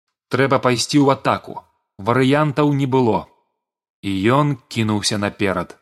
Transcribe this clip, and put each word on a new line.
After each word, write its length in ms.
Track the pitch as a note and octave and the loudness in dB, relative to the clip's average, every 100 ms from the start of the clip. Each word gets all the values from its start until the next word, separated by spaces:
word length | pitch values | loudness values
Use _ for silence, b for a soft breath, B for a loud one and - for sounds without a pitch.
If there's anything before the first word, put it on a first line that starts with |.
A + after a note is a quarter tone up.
| _ _ _ | _ _ _
Трэба 320 | A#2+ C3+ C3+ | -2 2 2
пайсці 400 | B2+ A#2+ - D3 | 2 0 0 2
ў 160 | C#3 C3 | 2 2
атаку. 480 | - G2+ - - - _ _ - | 0 -2 -6 -16 -18 _ _ -6
Варыянтаў 760 | G2 A#2+ C3 C#3+ D3+ D3 D3 C#3+ | -2 2 2 2 0 0 0 0
не 120 | C#3 | 0
было. 400 | C3 A#2+ F#2 - _ _ _ _ _ _ _ | 0 2 0 -6 _ _ _ _ _ _ _
І 80 | G2 F#2+ G#2 | -6 -2 2
ён 300 | C3+ D3 C3+ _ | 2 0 -4 _
кінуўся 500 | A#2 G#2+ G#2 - G#2+ | -4 -2 -2 -2 -2
наперад. 600 | G2+ - G2+ F2+ E2+ - | -4 -2 -2 -2 -6 -14